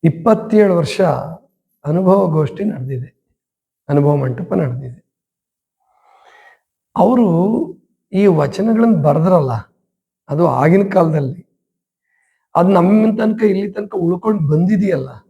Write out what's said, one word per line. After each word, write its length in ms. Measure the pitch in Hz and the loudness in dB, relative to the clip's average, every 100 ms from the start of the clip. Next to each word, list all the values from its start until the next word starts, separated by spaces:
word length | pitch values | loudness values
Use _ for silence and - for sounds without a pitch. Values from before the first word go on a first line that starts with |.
ಇಪ್ಪತ್ತೇಳು 720 | 165 - - 220 - 214 208 175 | 0 0 0 0 2 2 4 2
ವರ್ಷ 260 | 156 - 185 131 80 - _ _ _ _ 147 | -2 -2 0 -2 -6 -14 _ _ _ _ -4
ಅನುಭವ 420 | 165 185 196 185 | -2 2 2 2
ಗೋಷ್ಠಿ 360 | 156 147 - | 0 -2 -4
ನಡೆದಿದೆ, 520 | 208 170 127 131 127 _ _ _ _ _ _ _ _ | -6 -6 -8 -10 -10 _ _ _ _ _ _ _ _
ಅನುಭವ 260 | 143 143 143 | 0 2 0
ಮಂಟಪ 380 | 131 123 175 | -2 -6 -4
ನಡೆದಿದೆ. 480 | 185 147 123 135 120 _ _ _ _ _ _ _ _ _ _ _ _ _ - - _ _ _ _ - | -4 -4 -6 -10 -16 _ _ _ _ _ _ _ _ _ _ _ _ _ -20 -20 _ _ _ _ 0
ಅವರು 320 | 180 247 220 165 190 226 330 - _ _ _ | 2 4 2 2 0 -2 -6 -10 _ _ _
ಈ 120 | 190 202 | 0 2
ವಚನಗಳನ್ನ 760 | 165 143 - 214 220 233 202 | 2 0 -2 -2 2 2 2
ಬರ್ದ್ರಲ್ಲ, 480 | 147 147 170 180 135 117 - _ _ _ _ _ _ | 2 2 2 2 0 -4 -8 _ _ _ _ _ _
ಅದು 180 | 147 170 | -2 0
ಆಗಿನ 420 | 127 143 190 196 | 2 2 2 2
ಕಾಲದಲ್ಲಿ, 520 | 190 165 156 135 175 - _ _ _ _ _ _ _ _ _ _ - | 0 0 0 -4 -8 -18 _ _ _ _ _ _ _ _ _ _ 0
ಅದು 140 | 175 | 2
ನಮ್ಮ 480 | 185 175 214 220 220 | 4 4 4 2 0
ತನಕ, 260 | 220 220 | -2 0
ಇಲ್ಲಿ 280 | 214 196 202 | 0 0 -4
ತನಕ 240 | 196 208 - | -8 -8 -4
ಉಳ್ಕೊಂಡು 520 | 170 180 220 208 151 | -2 -2 -2 -2 0
ಬಂದಿದೆಯಲ್ಲ 640 | 151 180 208 196 160 131 113 _ | 0 0 0 0 -2 -6 -16 _